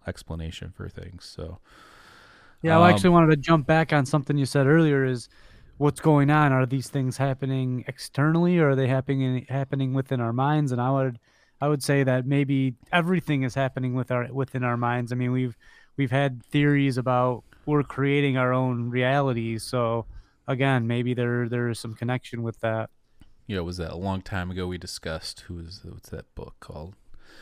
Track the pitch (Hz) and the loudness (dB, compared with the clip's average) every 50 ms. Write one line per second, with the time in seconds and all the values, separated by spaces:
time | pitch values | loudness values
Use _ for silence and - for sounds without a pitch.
0 | - - 90 - - - 82 82 80 82 - - 90 87 92 - 95 90 - - | -12 -12 -12 -12 -12 -12 -10 -10 -8 -10 -10 -12 -14 -16 -14 -14 -14 -14 -14 -16
1 | 87 90 90 87 - - - - 87 82 82 - - _ - - - - - - | -16 -16 -18 -20 -20 -18 -16 -14 -14 -14 -14 -16 -20 _ -20 -20 -20 -20 -20 -20
2 | - - - - - - - - - - - _ - 165 160 160 170 175 180 - | -20 -20 -20 -20 -20 -20 -20 -20 -20 -20 -14 _ 0 4 6 8 8 8 8 6
3 | 190 185 175 170 165 156 160 147 131 - 165 160 131 - 160 160 160 - - 147 | 6 6 6 8 8 6 6 4 4 2 2 2 4 4 2 2 2 2 2 0
4 | 135 127 - 151 139 - 147 147 139 123 - 143 135 131 151 165 165 156 143 135 | 2 2 0 0 0 0 0 0 0 0 2 2 4 4 6 6 6 4 4 2
5 | 135 131 127 120 110 - _ - - - - - - - - - 139 147 147 - | 2 0 -2 -4 -6 -12 _ -20 -20 -20 -20 -20 -20 -16 -4 0 0 0 0 2
6 | - 160 151 147 139 139 147 151 151 143 131 131 131 120 131 135 120 - - 139 | 2 4 6 6 6 6 4 4 4 4 4 2 2 0 -2 -4 -4 -4 -4 -2
7 | 135 131 120 - 135 139 131 - - 131 135 131 131 127 127 123 113 - 127 - | -2 -2 -2 -2 -2 -2 -2 -2 -4 -4 -2 -2 -2 -2 -4 -6 -8 -10 -12 -14
8 | - - - - 139 156 160 165 175 175 180 175 160 143 135 131 135 123 131 135 | -14 -8 -2 0 2 2 4 4 2 4 4 4 4 4 4 2 2 2 0 0
9 | 131 - 139 135 131 131 127 127 - - 127 139 139 - - 135 135 131 131 135 | 0 -2 -2 0 0 0 -2 -4 -4 -4 -4 -4 -4 -4 -2 -2 -2 -2 -2 -2
10 | 131 - 139 123 117 113 117 123 135 143 151 151 147 139 123 120 120 131 139 135 | -2 -2 -4 -4 -2 -2 -2 0 0 2 2 2 0 0 0 0 0 0 0 0
11 | 135 131 120 113 _ _ _ _ _ _ _ - 143 147 151 143 - - 143 139 | 0 -2 -4 -8 _ _ _ _ _ _ _ -4 -2 0 0 0 0 2 2 2
12 | 135 131 127 127 123 131 143 139 143 135 139 135 135 131 120 - _ - - 175 | 4 4 2 2 0 0 2 2 2 2 0 0 0 -2 -4 -6 _ -2 0 0
13 | 165 170 185 175 - - 151 139 131 127 - 139 135 131 - 135 131 127 123 127 | 2 2 0 0 0 0 0 0 0 -2 -2 -2 -4 -4 -4 -4 -4 -4 -2 -4
14 | 123 - 127 123 120 117 123 135 135 131 - 131 123 123 120 120 120 120 120 123 | -4 -2 -2 -4 -4 -4 -6 -6 -6 -6 -4 -4 -2 -2 -2 -2 -2 -2 -2 -2
15 | 120 113 123 123 123 123 123 127 127 123 113 _ _ - - - _ _ _ - | -4 -4 -4 -2 -2 -2 -2 -2 -2 -4 -6 _ _ -20 -20 -20 _ _ _ -4
16 | 139 123 131 135 143 139 127 120 - _ - 147 143 147 143 143 139 139 127 127 | -2 0 2 0 0 0 -2 -6 -8 _ 0 2 4 4 4 4 2 2 0 0
17 | 123 131 127 123 123 127 123 110 - _ _ - - - 147 147 139 - - - | 0 0 2 2 2 0 -2 -4 -8 _ _ -12 -4 0 0 0 0 0 -2 -2
18 | 135 139 143 143 143 143 127 131 127 127 127 127 131 127 123 120 120 120 120 127 | 0 0 2 2 2 2 2 2 2 2 2 0 0 0 -2 -2 -4 -4 -2 0
19 | 123 127 135 143 139 135 123 117 113 113 113 110 - - - 127 120 113 113 117 | 0 2 2 2 2 0 0 -2 -4 -4 -6 -6 -6 -4 -2 -2 0 0 -2 -2
20 | 110 - - - - _ _ _ _ - 135 123 135 139 135 127 117 113 120 120 | -4 -8 -12 -20 -20 _ _ _ _ -6 -4 0 0 2 2 2 0 0 -2 -2
21 | 123 123 123 120 123 120 120 120 120 117 120 120 120 120 113 - - 117 110 - | -2 -2 -2 -2 -2 -2 -2 -2 -2 -2 -4 -4 -4 -4 -4 -6 -8 -12 -10 -8
22 | 120 117 127 127 - - - 117 117 117 113 _ - 113 110 110 113 - _ _ | -6 -4 -4 -4 -6 -10 -10 -8 -8 -8 -6 _ -4 -4 -4 -4 -6 -8 _ _
23 | _ _ _ - - - - _ _ - 107 95 85 87 87 90 85 80 - 85 | _ _ _ -20 -20 -20 -20 _ _ -8 -6 -6 -6 -6 -8 -8 -10 -10 -10 -8
24 | 92 98 95 95 92 - - 95 90 90 92 90 92 90 90 87 85 87 - - | -6 -6 -6 -6 -6 -8 -8 -6 -6 -6 -6 -6 -6 -6 -8 -8 -10 -12 -14 -12
25 | - 85 80 80 - - - - - - 92 85 82 82 95 98 - 87 - - | -10 -10 -10 -10 -10 -12 -16 -16 -16 -14 -14 -14 -14 -14 -16 -18 -18 -18 -18 -20
26 | - - - - - _ - - - - - - - - - 78 78 90 104 - | -18 -16 -16 -16 -16 _ -18 -18 -16 -16 -18 -20 -20 -18 -16 -16 -16 -16 -18 -20
27 | _ - - - - - - - | _ -20 -20 -20 -20 -20 -20 -20